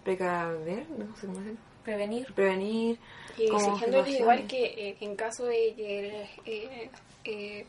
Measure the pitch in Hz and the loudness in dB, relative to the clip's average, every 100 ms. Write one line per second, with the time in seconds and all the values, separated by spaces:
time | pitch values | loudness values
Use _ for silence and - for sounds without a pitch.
0 | - 185 185 175 170 165 160 208 311 262 | -2 0 2 0 0 -2 -4 -4 -6 -8
1 | 208 220 196 185 208 220 - - - 208 | -10 -10 -10 -8 -8 -12 -16 -14 -6 -4
2 | 208 233 262 202 196 190 202 226 226 233 | -2 -4 -2 4 4 4 2 2 2 0
3 | - - - - 220 214 202 208 233 269 | -4 -18 -12 0 2 4 4 2 4 4
4 | 269 269 233 254 208 254 240 - 202 196 | 4 6 6 6 4 -2 -2 -2 -8 -6
5 | 208 202 220 226 247 233 226 226 208 202 | -8 -4 -4 -4 0 2 2 0 -4 -4
6 | 202 208 202 - - 220 240 254 233 - | -4 -8 -10 -12 -10 -8 -8 -10 -14 -16
7 | - - - 208 208 208 | -20 -12 -8 -8 -8 -10